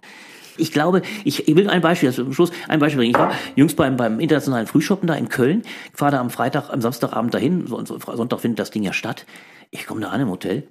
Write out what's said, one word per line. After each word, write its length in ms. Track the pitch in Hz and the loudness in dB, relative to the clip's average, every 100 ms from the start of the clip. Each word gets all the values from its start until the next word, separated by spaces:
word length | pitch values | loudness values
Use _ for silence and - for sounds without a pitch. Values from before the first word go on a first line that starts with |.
| - - - - - - | -20 -20 -20 -20 -16 -6
Ich 140 | 160 | -2
glaube, 300 | 147 160 185 - - | 0 2 2 0 -4
ich, 240 | - - - | -4 0 4
ich 80 | 156 | 4
will 140 | 208 | 4
ein 120 | 180 | 4
Beispiel, 280 | 160 175 135 | 4 4 2
also 140 | 123 | 0
zum 100 | 131 | -2
Schluss 180 | 131 175 - - | 2 2 0 -2
ein 120 | 156 | 0
Beispiel 200 | 147 143 | 2 2
bringen. 120 | 120 | 2
Ich 80 | 123 | 4
war 140 | - - - - | 2 -2 -2 4
jüngst 220 | 147 - | 4 4
beim, 200 | 139 127 | 2 2
beim 220 | 117 113 | 0 0
internationalen 480 | 156 151 139 123 107 | 2 2 2 -2 2
Frühschoppen 400 | - - 190 165 | 2 2 0 0
da 80 | 156 | -2
in 140 | - | -2
Köln, 340 | - 123 208 - - - | 0 2 2 -2 -12 -16
fahre 180 | - 143 | -2 2
da 80 | 139 | 2
am 100 | 123 | 0
Freitag, 400 | - 123 143 - | -2 -2 -2 -4
am 120 | 135 | -2
Samstagabend 520 | 113 139 - 113 120 | -2 -2 -2 -2 -2
dahin, 320 | 104 123 180 - | 0 0 0 -2
so, 160 | 113 113 | -8 -10
so, 120 | 113 | -12
Sonntag 440 | - 120 113 117 | -8 -6 -4 -2
findet 180 | 120 110 | -2 -2
das 120 | 98 | -4
Ding 120 | 110 | -4
ja 100 | 98 | -4
statt. 320 | - 110 123 - - - - - | -4 -6 -10 -14 -20 -20 -20 -20
Ich 160 | - - | -16 -12
komme 120 | 104 | -8
da 100 | 98 | -6
an 120 | 110 | -2
im 80 | 127 | -2
Hotel, 340 | 90 90 117 - | -4 -4 -6 -6